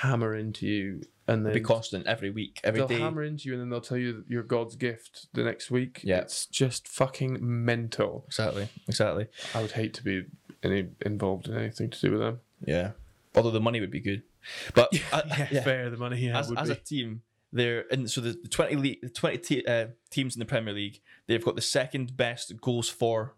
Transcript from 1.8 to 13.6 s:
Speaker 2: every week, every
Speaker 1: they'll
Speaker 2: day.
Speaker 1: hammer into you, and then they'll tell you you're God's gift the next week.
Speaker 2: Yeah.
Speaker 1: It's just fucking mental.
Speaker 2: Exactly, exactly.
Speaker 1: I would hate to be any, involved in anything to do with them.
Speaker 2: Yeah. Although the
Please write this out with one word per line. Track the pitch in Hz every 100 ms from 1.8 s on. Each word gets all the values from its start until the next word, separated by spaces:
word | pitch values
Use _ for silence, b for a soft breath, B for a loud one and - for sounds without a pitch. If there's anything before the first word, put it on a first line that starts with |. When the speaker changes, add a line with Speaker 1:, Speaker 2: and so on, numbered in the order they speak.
| 110 95 -
Speaker 2:
every | 113 98
week, | 107 107 -
every | - 110
Speaker 1:
they'll | 131
Speaker 2:
day. | 120
Speaker 1:
hammer | 117 156
into | 151 151 139
you, |
and | 127
then | 123
they'll | 120
tell | 120 123
you | 123 110 -
you're | 120
God's | 113 123 117 117
gift | 123 113 - - -
the | 117
next | 117 - -
week. | 123 127 -
Speaker 2:
Yeah. | 98 90
Speaker 1:
It's | - - -
just | - 131 - -
fucking | - 131 - 131 127
mental. | 120 117 117 117 117 - 104 110 -
Speaker 2:
Exactly, | - 110 98 104 - -
exactly. | 113 107 85 110 B B 117
Speaker 1:
I |
would | 110
hate | - 110 -
to |
be | 104 95 87 - - -
any, | - 98 90 - 101
involved | 104 98 92 -
in | 113
anything | 110 - 117
to | -
do | 98
with | 104
them. | 113 120 - _ -
Speaker 2:
Yeah. | 80 92 - - _ _ -
Although | 117
the | 110